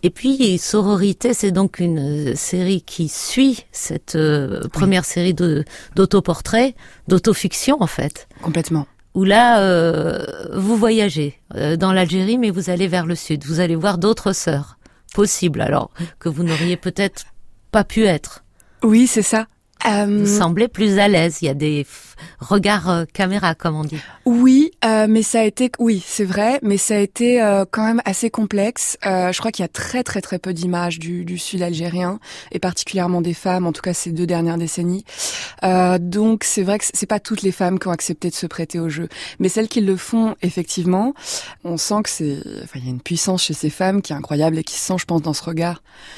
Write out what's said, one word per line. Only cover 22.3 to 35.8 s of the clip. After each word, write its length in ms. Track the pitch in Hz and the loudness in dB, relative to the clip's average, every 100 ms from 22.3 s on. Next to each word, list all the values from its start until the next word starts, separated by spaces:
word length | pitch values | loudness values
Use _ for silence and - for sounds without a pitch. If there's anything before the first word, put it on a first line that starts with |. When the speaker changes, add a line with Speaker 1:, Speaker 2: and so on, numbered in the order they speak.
| - | -18
Speaker 1:
regards, 500 | - 202 190 208 170 | 0 2 2 0 0
euh, 160 | 175 165 | -2 -2
caméra, 420 | - 185 202 185 160 | -2 -2 0 -2 -2
comme 220 | 165 156 | -4 -4
on 80 | 151 | -6
dit. 120 | 156 - - - | -8 -14 -6 0
Speaker 2:
Oui, 460 | 240 254 262 320 - | 6 8 8 6 2
euh, 240 | 233 220 214 | 2 4 4
mais 140 | 220 | 4
ça 160 | 220 226 | 4 2
a 40 | |
été, 280 | 220 - 254 - | 2 2 -2 0
oui, 240 | 233 208 - | 0 0 -2
c'est 200 | - 196 | -4 -2
vrai, 340 | 185 214 277 | 0 0 0
mais 140 | 214 202 | 0 0
ça 200 | - 208 | 2 0
a 20 | |
été, 440 | 202 - 240 247 | 0 0 2 4
euh, 220 | 214 196 190 | 4 2 0
quand 140 | 226 220 | 0 0
même 160 | 233 | 0
assez 260 | - 190 233 | 0 -2 -2
complexe. 680 | - 214 202 202 - - - - | -2 -2 0 -2 -2 -6 -4 -2
Euh, 260 | 185 180 | 0 0
je 80 | 180 | -2
crois 140 | 226 | -4
qu'il 100 | - | -4
y 20 | 175 | -6
a 40 | |
très, 340 | - - 247 | -6 -6 -4
très, 160 | 247 208 | -4 -6
très 180 | - 180 | -6 -8
peu 160 | 190 | -6
d'images 460 | 170 180 175 175 165 | -4 -2 -2 -2 -6
du, 240 | 160 175 | -8 -8
du 140 | 170 180 | -6 -8
sud 240 | - 190 | -6 -4
algérien, 580 | 175 165 170 175 180 202 - - - | -4 -4 -4 -2 -4 -4 -10 -20 -10
et 80 | - | -6
particulièrement 640 | - - - 196 175 180 | -4 -4 -4 -2 0 0
des 120 | 170 | -2
femmes, 320 | 170 190 180 175 | -2 -2 0 -2
en 60 | |
tout 100 | 156 | -4
cas 120 | - | -4
ces 180 | 175 - | -6 -4
deux 160 | 165 175 | -4 -2
dernières 300 | 170 165 165 | 0 0 -2
décennies. 480 | 165 - 175 185 - - - - - - | -4 -4 -2 -4 -6 -10 -8 -8 -12 -4
Euh, 340 | 190 185 | 2 4